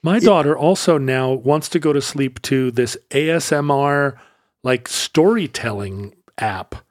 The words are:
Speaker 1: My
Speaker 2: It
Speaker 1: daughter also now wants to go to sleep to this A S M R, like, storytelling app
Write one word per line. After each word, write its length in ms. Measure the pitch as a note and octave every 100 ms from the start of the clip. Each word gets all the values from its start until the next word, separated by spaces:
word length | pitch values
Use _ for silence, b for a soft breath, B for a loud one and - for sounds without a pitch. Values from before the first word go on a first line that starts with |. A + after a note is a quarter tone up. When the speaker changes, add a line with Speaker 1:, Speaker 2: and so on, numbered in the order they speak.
Speaker 1:
My 140 | D#3+ G#3
Speaker 2:
It 40 |
Speaker 1:
daughter 340 | D#4 F#3 C#3+ D#3
also 400 | D3+ F#3+ - D#3+
now 340 | C3 C3 C3
wants 360 | C3 B2 D3+ D3+
to 80 | F3
go 140 | D#3
to 60 | C#3+
sleep 380 | - D3 C3+ B2+
to 280 | - C3+ B2+
this 240 | A#2+ A#2+ - _
A 180 | C3+ D#3
S 220 | E3 -
M 180 | D3 C#3+
R, 500 | C#3 C#3+ C#3+ C#3 C3+ b b b _
like, 240 | B2+ B2+ B2
storytelling 1300 | - - - F3 A3+ E3+ - A#2 G#2 G2+ G2 G2+ _ _ -
app 380 | A2 F#2+ F#2+ - _